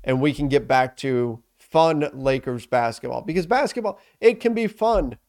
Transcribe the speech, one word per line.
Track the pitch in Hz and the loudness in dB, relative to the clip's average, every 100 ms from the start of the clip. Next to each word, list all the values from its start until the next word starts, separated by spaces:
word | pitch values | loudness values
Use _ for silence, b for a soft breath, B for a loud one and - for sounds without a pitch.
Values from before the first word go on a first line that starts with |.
| - | -2
and | 131 | 0
we | 143 | 0
can | 135 143 | 0 0
get | 139 - | 0 2
back | 131 131 - | 2 2 -4
to | 135 123 120 113 _ _ | -2 0 -2 -6 _ _
fun | _ 160 165 156 147 | _ 2 4 2 -2
Lakers | 135 135 135 131 123 - | -2 -2 -2 -4 -8 -2
basketball. | 123 117 110 123 123 | 0 0 -4 -6 -6
Because | 123 170 165 | -4 -4 0
basketball, | 247 277 - 214 - b b | 0 0 -2 -6 -8 b b
it | 220 233 | 2 4
can | 233 | -2
be | 226 220 | 0 -4
fun. | - 220 214 143 110 | 0 0 2 -2 -8